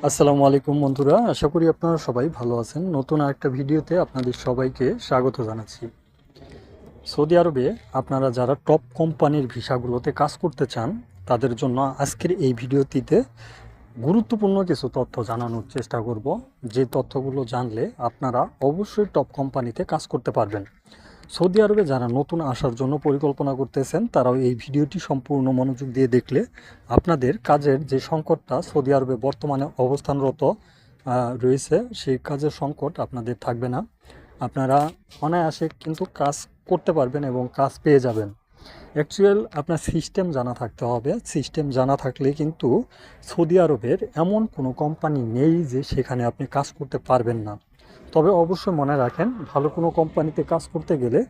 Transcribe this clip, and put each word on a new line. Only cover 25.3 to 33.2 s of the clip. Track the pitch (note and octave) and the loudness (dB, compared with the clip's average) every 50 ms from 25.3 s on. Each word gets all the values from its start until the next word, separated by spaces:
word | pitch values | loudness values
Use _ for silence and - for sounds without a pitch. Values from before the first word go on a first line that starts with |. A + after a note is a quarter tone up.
| D3 C#3 C3 C3 | 0 0 2 2
মনোযোগ | C3 B2+ B2+ C3+ C3 B2 C#3 C3+ | 2 2 2 0 -2 -4 -8 -6
দিয়ে | A#2 C3 C3+ B2 | 0 0 2 4
দেখলে | A#2+ B2 - - B2 D3+ A#3 - _ - - - - - _ - | 4 2 2 2 -2 -2 -2 -2 _ -20 -20 -20 -20 -20 _ 0
আপনাদের | A#2+ A#2 - F3+ E3+ C#3+ B2 B2 E3 A2+ | 0 0 2 2 0 2 2 0 -2 -2
কাজের | - - D3 D3 C#3+ C#3+ C3+ C3+ D#3 | 2 2 2 4 4 2 2 0 0
যে | C3 C3+ C3 | -2 -4 -4
সংকটটা | - - D#3+ D#3 D#3 - E3 D3 _ - B2+ C#3 | -2 -2 -4 -4 0 0 -2 -2 _ -4 -4 -4
সৌদি | F3+ - - D3+ C3 C3 C#3 | -4 -2 -2 -2 2 2 2
আরবে | C3+ C3 B2+ C3 | 2 2 0 -4
বর্তমানে | A2+ A#2+ C#3 C3+ - - D3 C#3 C3+ C#3 D3 - - | -2 -2 -4 -4 -4 -4 -4 -2 -2 -4 -4 -2 -2
অবস্থানরত, | B2+ B2 C#3 C#3 - - C#3 C#3 C3+ C3+ B2+ - C#3+ | 0 0 0 -2 -2 -4 -2 0 0 -2 0 0 0
আহ, | C#3+ G#3+ - - - _ _ _ - - _ _ C3+ B2 B2 B2 A#2+ B2+ A#2+ A#2+ | 0 0 -2 -10 -20 _ _ _ -20 -20 _ _ -2 -2 0 0 -2 -4 0 2
রয়েছে, | B2+ C3 C3+ - - D#3+ F#3 B3 B3 A3 | 2 2 2 0 0 0 0 0 -2 -10
সেই | - - C#3 C3 B2+ - | -8 -4 -2 -2 -2 -2
কাজের | - D3 C#3 D3 D3+ | -6 -6 -2 -2 -4
সংকট | - - D3+ C#3 D3 - C#3+ D3+ F3 - | -2 -2 -6 -6 -4 -4 -6 -6 -4 -6
আপনাদের | A#2+ - C3 B2 | -8 -6 -6 -8